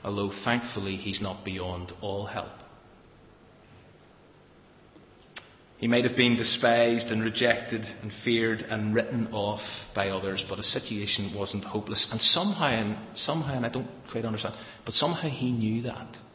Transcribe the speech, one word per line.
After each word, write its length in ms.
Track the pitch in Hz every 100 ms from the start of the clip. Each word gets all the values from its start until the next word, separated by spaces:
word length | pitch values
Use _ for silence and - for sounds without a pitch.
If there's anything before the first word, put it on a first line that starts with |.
although 280 | 98 101 101 -
thankfully 520 | - 120 120 - 98 95
he's 260 | 101 98
not 220 | 101 95
beyond 480 | - 95 90 90 90 90
all 260 | 101 98 101
help. 240 | - - - - - - - - - - - - - - - - - - - - - - - - - - - - - - - - - - -
He 100 | 113
might 180 | 120 123
have 100 | 123
been 200 | 123 117
despised 720 | 113 - 120 117 117 117 117
and 160 | 110
rejected 640 | 113 110 120 113 - 113 107 -
and 100 | 110 -
feared 380 | - 117 113 110
and 320 | - 110 107
written 360 | 107 110 120 110
off 280 | 110 101 107 - - - -
by 140 | 98
others, 360 | 95 98 95 -
but 100 | 95
his 140 | 101
situation 600 | - - 107 101 - 101
wasn't 300 | 104 98 104
hopeless. 440 | 95 107 104 - -
And 100 | 113
somehow, 460 | - - 196 175 151
and 500 | 113 104 107 - -
somehow, 380 | - 156 139 135
and 100 | 120
I 40 |
don't 200 | 127 127 - -
quite 140 | 120 113
understand, 300 | 110 - - - -
but 100 | -
somehow 360 | - 151 170 165
he 220 | 131 127
knew 320 | 120 107 110
that. 340 | 123 117 117 - -